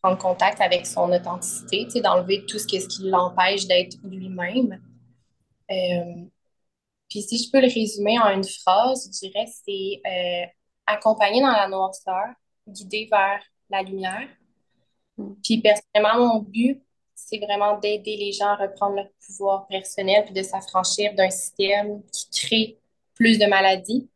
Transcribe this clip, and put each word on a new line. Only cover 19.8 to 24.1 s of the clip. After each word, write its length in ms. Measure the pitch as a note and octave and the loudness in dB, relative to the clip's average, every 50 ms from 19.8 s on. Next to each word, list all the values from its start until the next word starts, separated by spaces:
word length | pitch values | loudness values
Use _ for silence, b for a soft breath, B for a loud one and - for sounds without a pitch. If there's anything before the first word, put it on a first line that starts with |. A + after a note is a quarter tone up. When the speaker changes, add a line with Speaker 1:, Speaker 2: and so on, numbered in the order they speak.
| F#3+ - - - G3 F#3+ G3 G#3 G#3 | -8 -8 -8 -6 0 4 4 4 4
Speaker 1:
puis 100 | G#3 F#3+ | 2 -4
de 80 | F#3+ F#3+ | -6 -6
s'affranchir 720 | F#3+ - F#3+ F#3+ - - F#3 F#3 - - - G#3 G#3 G3+ | -4 -6 -8 -10 -2 -2 0 0 0 -2 0 -2 -2 2
d'un 160 | G3 F#3+ F#3 | 2 2 2
système 720 | F#3 - - - _ - G3 F#3+ G3+ G3+ G#3 G#3 G#3 G#3 - _ - | 2 -4 -8 -10 _ -2 0 2 2 2 0 -2 -6 -10 -12 _ -12
qui 160 | - - _ | -12 -12 _
crée 480 | - - - - A#3 A3 A3 A3 - _ _ _ _ _ _ _ _ | -6 -6 -2 0 2 2 2 0 -4 _ _ _ _ _ _ _ _
plus 240 | _ A#3 A3+ A3+ G#3+ | _ 6 6 8 8
de 80 | G#3 | 6
maladies. 640 | G#3 G3 F#3+ F#3+ F#3+ F#3+ F#3 F3+ G#3 A3 C#4 - - | 6 6 6 6 6 4 2 0 -4 -4 -4 -4 -6